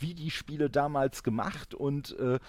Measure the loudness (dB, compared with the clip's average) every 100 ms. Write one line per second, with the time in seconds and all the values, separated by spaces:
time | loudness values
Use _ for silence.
0 | -6 -4 -6 -6 -6 0 2 4 2 4
1 | 2 2 -2 0 0 -4 -10 -2 0 0
2 | -4 -2 0 0